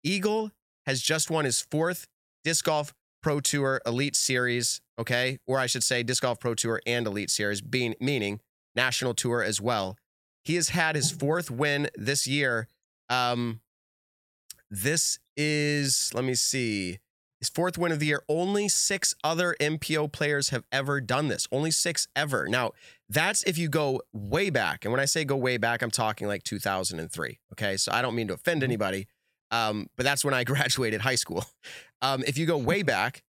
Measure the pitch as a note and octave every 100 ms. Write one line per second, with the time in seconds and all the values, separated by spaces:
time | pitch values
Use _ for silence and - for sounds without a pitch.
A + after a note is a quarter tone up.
0 | D3+ G3 G3+ A3 G#3+ _ _ _ - C3
1 | - D#3 - D#3+ C#3+ A#2 - D3+ E3 F3
2 | - _ _ _ D#3 E3 - D3+ D3 -
3 | _ _ D#3+ D3 - D3 C3+ C3+ A#2 A#2+
4 | C#3+ - - B2+ B2 A#2+ A2+ - _ -
5 | A2+ B2 B2+ B2+ - C3 B2 B2+ - B2
6 | A#2+ B2+ B2+ A#2 B2 A2+ A#2 A2 - A#2+
7 | A2 G2+ G2 - G#2 G2+ G#2 B2+ A#2+ G#2+
8 | B2+ C#3 G2+ G#2 _ _ _ A#2+ B2+ A#2+
9 | B2+ A2+ B2 A#2+ G#2 F#2+ A2 A2+ F#2+ G#2
10 | _ _ _ _ - E3+ D#3 F3 D#3+ D3+
11 | - - C#3+ E3 E3+ A#2+ D3 C#3+ D3 -
12 | G#2+ C#3 B2+ C#3+ C3+ A#2 A2 _ _ _
13 | _ B2+ B2 A#2+ A#2+ A2+ _ _ _ _
14 | _ _ _ _ _ - _ G2+ A#2 E3
15 | - - _ - D3+ D3+ D3 D3 C#3 B2
16 | - - C3 B2 - C3 A#2 G#2 F#2 F#2
17 | _ _ _ _ - - F3+ F3 F3 D#3
18 | D3+ D3 - D#3 F#3 G3+ G#3 - - G3
19 | - - D3+ E3 F3 - D3+ D#3 - D#3
20 | D3+ - D3 C#3+ C3+ B2+ - C3+ C#3 C#3+
21 | A2 B2+ D3+ G2 - C3+ D#3+ D#3 F3+ D#3+
22 | - C3+ D3 B2 D2+ B2 A#2 - - -
23 | _ C#3+ F3 G#3 - D#3+ E3 D#3 C#3+ C3
24 | - A2 G2+ C#3+ G3+ C3 F#2 D2+ G#2 B2+
25 | C#3 D#3+ C#3+ C#3 B2+ B2 A#2 A#2 A#2+ -
26 | A2 G#2+ G#2 G2+ - G2+ G2+ F#2+ F#2 E2
27 | E2 E2+ C2 - _ - G#2 F#2+ - A#2
28 | B2+ A#2 G#2+ F2+ - E3 C3+ A2+ G2 F#2+
29 | F#2+ _ _ _ _ A2+ A2 G#2+ - -
30 | B2+ C#3+ C#3+ C3 A#2+ C#3 B2+ C3 A#2 G#2+
31 | A2+ B2+ - F2 - _ - - - _
32 | C3 C3 C3 C#3 D#3+ D#3 B2 G3 D#3 G2+
33 | A2+ -